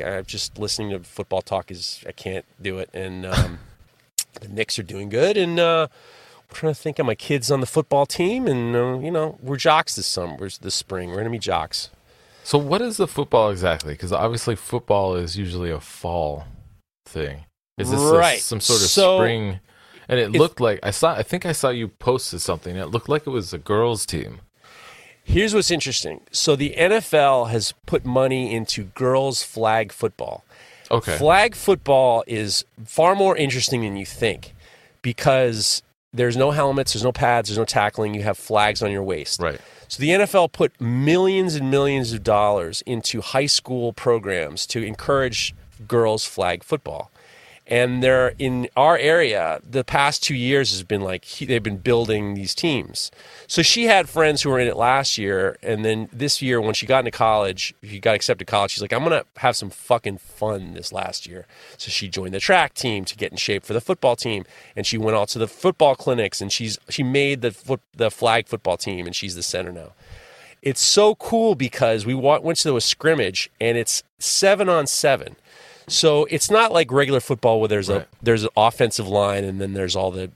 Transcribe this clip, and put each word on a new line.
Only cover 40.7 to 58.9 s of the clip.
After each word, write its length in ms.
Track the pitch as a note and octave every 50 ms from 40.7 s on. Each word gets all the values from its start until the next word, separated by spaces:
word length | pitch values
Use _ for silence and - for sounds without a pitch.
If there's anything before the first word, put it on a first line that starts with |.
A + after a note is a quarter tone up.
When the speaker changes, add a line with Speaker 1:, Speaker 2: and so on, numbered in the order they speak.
| - _
Speaker 1:
millions 760 | B2 A#2 B2 B2+ C#3 D3+ E3+ F3+ F#3 F#3+ F#3+ F#3+ F#3 F3+ D#3
and 160 | D3 C3+ C3
millions 420 | C3+ C#3 C#3 C#3+ C#3 C3+ B2 A2+
of 120 | A2+ G#2+ G2
dollars 580 | A2+ G#2+ G#2 G#2 G#2 G#2 G2 E2+ E2 G2+ - -
into 340 | - B2 A2+ - - - A2
high 260 | - - - C3+ C#3+
school 460 | C#3 - - - - B2+ B2 A#2+ A#2
programs 760 | G#2+ - - B2+ A#2 A2+ G2 G2 F#2+ F2 D#2+ D2 D#2 - - -
to 140 | - A#2 A2
encourage 720 | G#2 A2 - - - C#3+ C#3 C3+ B2+ A2+ - - - - - - - - - A2
girls' 380 | G#2 B2 A#2 A2+ A2 A2 A2 -
flag 400 | - - - F#2+ F2+ F2 F2 -
football. 460 | - D#3+ C#3+ - D2 D2 C#2+ - - _ _ _ - - - - - - - _
And 360 | - A#2 B2 B2 B2 B2+ B2+
they're, 320 | B2+ C3 C3 B2+ B2+ B2 -
in 320 | - C#3 C3 B2+ B2 B2 - -
our 220 | B2 C#3 D#3 E3+ C3
area, 640 | C3+ D3+ D#3+ F3 D#3+ A#2+ G#2+ G2 E2 E2 D#2 - - -
the 160 | A#2 C3+ B2
past 400 | - - C#3+ C#3+ D3 D3+ - -
two 100 | - D3
years 380 | B2 A#2+ B2+ C#3 C#3 C3+ A2+
has 100 | G2 F#2+
been 200 | F#2 - G#2+ G2+
like, 220 | G2 F#2 F#2 F2+ -
he-, 200 | - - - C#3+
they've 180 | - B2+ A#2
been 140 | G#2 A2 G2+
building 580 | G2 - A#2+ A#2+ A#2 A#2 G#2+ A2 G#2 G#2 G2+ G2+
these 180 | G2 G2 F#2
teams. 600 | - - - E3+ C#3+ A#2 D#2 - - - - - - - - - - - -
So 160 | - - -
she 220 | E3 - - A#3 A#3
had 240 | A3+ G#3+ F#3+ E3+ -
friends 340 | - E3 D#3+ D3+ D3+ C#3
who 80 | - C#3+
were 80 | C3 B2+
in 80 | B2
it 100 | A#2+ E2
last 400 | - A#2 B2 C3 C#3 C#3 - -
year, 400 | A2+ G#2 G2 G2 F#2 F#2+ F#2+ - -
and 220 | - - A2+ G#2+ A2
then 240 | A2 A2 A2 A2 -
this 300 | - A#2 C3+ D3 - -
year 180 | C#3 B2+ B2 A#2
when 140 | G#2+ A2 A2
she 100 | - -
got 140 | G#2 C3 C3+
into 120 | B2 A#2
college, 600 | - - A#2+ A2+ A2 G#2+ G2+ G2 F#2 F#2 - - - _ -
she 160 | G#2+ G#2 G2
got 160 | - A2+ G#2+
accepted 280 | G#2 - - A#2+ F2+ F2+
to 60 | -
college, 220 | - G#2 G2+ G2
she's 100 | - -
like, 100 | - G2+